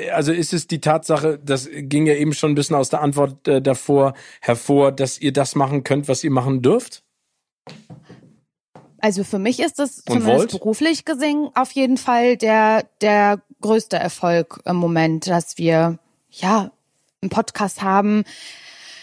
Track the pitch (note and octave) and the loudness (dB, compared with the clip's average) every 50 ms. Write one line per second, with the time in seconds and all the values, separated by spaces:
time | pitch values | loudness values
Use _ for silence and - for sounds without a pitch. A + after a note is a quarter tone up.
0 | - F3 E3+ E3 D3+ D3+ E3 F3 D#3+ - - E3 - - F3 D3+ - D3+ D#3 D#3+ | -8 -4 -2 -2 0 0 0 -2 -2 -2 -4 -4 -4 -4 -6 -2 0 0 0 0
1 | - - D#3+ C#3+ D3 D#3 D3+ C#3+ C#3+ C#3 C#3 C3 B2+ C#3+ - D3 C#3+ C3+ D3 D3 | 0 0 -2 0 0 0 -2 -2 -2 -4 -4 -4 -4 -8 -12 -12 -8 -4 -2 0
2 | D#3 D#3 D3 D3 D3 D#3 D3 - - D#3 D3 C#3+ C#3 - D#3+ C#3 C3+ - - D3 | 2 2 2 2 0 -2 -2 0 0 0 0 0 0 0 0 0 0 0 -2 -2
3 | D3+ C#3+ C#3 C#3+ C#3+ C#3 C3+ - - E3+ C#3+ C3 C3 C#3 C3+ - - - C#3+ C#3+ | 0 0 0 0 0 -2 -2 -4 -2 0 0 2 2 0 -2 -2 0 2 2 4
4 | C3+ C3+ C3 - - - - - - - A#2+ A#2 - - C#3+ C#3+ C#3 C#3 C#3 C3+ | 4 2 0 -4 -12 -20 -20 -6 -2 -2 -2 -2 0 0 2 4 4 2 2 0
5 | C3+ B2+ - - D3 C#3 C3 C#3+ C3+ - - D3 C#3 C3 C#3+ C#3 B2+ - C#3 D3 | -4 -6 -6 -4 -4 -2 0 0 -2 -2 0 -2 -2 0 -2 -4 -2 -2 -2 -2
6 | C#3+ C#3+ C3 - - D#3 C3+ B2+ B2 C3+ C3+ C3 A#2+ C3 G3 B3 B3+ - - - | 0 -2 -4 -2 -2 0 0 0 0 0 -2 0 2 2 2 2 0 -6 -12 -20
7 | _ _ _ _ _ _ _ _ _ _ _ _ _ - - - - - - - | _ _ _ _ _ _ _ _ _ _ _ _ _ -20 -20 -20 -20 -20 -20 -20
8 | - - - - - _ _ _ _ _ _ _ _ _ _ - - _ _ _ | -20 -20 -20 -20 -20 _ _ _ _ _ _ _ _ _ _ -20 -20 _ _ _
9 | - G#3+ F#3+ F#3+ G3 - - G3 F#3+ A#3 B3+ - F4 D#4+ - - C#4+ C4 - - | -2 -2 -2 -2 -4 -6 -4 -4 -2 -2 -2 -2 -4 -4 -2 -4 -6 -6 -6 -10
10 | - - A#3+ A#3+ A3+ G#3+ A#3+ D3 G3 A3+ - F#3 - G#3+ A3 - D4 E4 E4 - | -6 -2 -2 0 2 4 4 4 2 0 -4 -4 -4 -4 -2 0 0 0 0 -2
11 | - - D#4+ B3 D4 D4+ D4 D4 D4+ C4 - B3 C4 B3+ - C#4 C4+ B3 C4 B3+ | -4 -6 -4 -2 -2 -2 0 -2 -2 -2 -2 -2 -2 -2 0 0 0 2 0 0
12 | - - B3 A#3+ A#3+ B3 B3 G#3 - A3 A3 A3 A3 G#3+ A3 A3 G#3+ - _ _ | 0 0 2 2 4 2 2 2 2 2 4 4 4 4 4 2 0 -4 _ _
13 | G#3 G#3+ G#3 G#3 G3+ G3+ G#3 G3+ - _ - _ G#3 G#3 A3 A3+ A3 - F#3+ E3 | 0 2 4 4 4 4 2 0 -4 _ -12 _ -2 0 2 0 0 0 -2 -2
14 | - F3+ - - - F3 E3+ E3+ D#3+ - - - - - F3+ F3+ F3 E3+ E3+ D#3+ | -2 -4 -4 -2 0 0 2 2 0 -2 -8 -10 -6 -4 -2 0 0 0 2 2
15 | D#3+ D#3+ D#3+ D#3+ - F#3+ F3 E3+ E3 - - - E3+ E3 E3 D#3+ E3 E3+ E3 - | 2 2 0 -2 -2 0 0 0 -2 -4 -6 -2 0 2 4 4 4 2 0 -4
16 | _ _ _ _ _ _ _ - - F#3 G#3 A3 G3 - - _ _ _ _ _ | _ _ _ _ _ _ _ -6 -2 0 0 0 0 -4 -10 _ _ _ _ _
17 | _ _ _ _ - F#3 - G#3+ A3 - - - G#3 F#3+ - - G3 F#3+ F#3+ G3+ | _ _ _ _ -10 -4 -4 -4 -4 -4 -6 -6 -6 -6 -6 -6 -2 0 2 2
18 | G3+ G#3 G#3+ G#3+ G3+ - - - - - - - - - - - - - - - | 2 2 2 0 0 -2 -8 -16 -20 -20 -20 -20 -20 -20 -20 -20 -20 -20 -20 -20